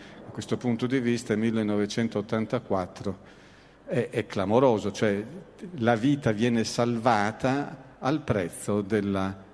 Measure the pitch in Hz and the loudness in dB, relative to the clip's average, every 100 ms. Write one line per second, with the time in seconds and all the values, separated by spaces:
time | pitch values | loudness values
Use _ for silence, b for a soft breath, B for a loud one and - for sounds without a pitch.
0 | B B - - - 113 123 113 123 135 | B B -14 -10 -6 -2 0 0 0 0
1 | 120 117 - 107 113 113 104 104 101 - | 0 0 0 0 2 0 0 0 0 0
2 | 113 104 101 113 110 120 - 95 90 - | 0 -2 -2 -2 0 -2 0 -2 -2 -6
3 | 101 92 B B B B B B - 151 | -8 -8 B B B B B B -4 -2
4 | 110 117 - 107 95 113 135 107 98 98 | 0 -2 -4 -2 4 6 6 4 0 0
5 | 110 101 113 180 - - 180 147 117 117 | 0 0 -4 -12 -16 -16 -12 0 2 4
6 | 131 143 117 104 123 117 110 - 120 117 | 4 2 2 2 2 2 0 0 0 2
7 | 120 107 104 113 127 139 156 165 - - | 4 4 2 0 -2 -2 -4 -10 -18 -4
8 | 131 151 151 107 85 - - 104 98 107 | -2 -2 0 0 0 -6 -2 -2 0 0
9 | 101 98 95 98 - | 0 0 -2 -6 -14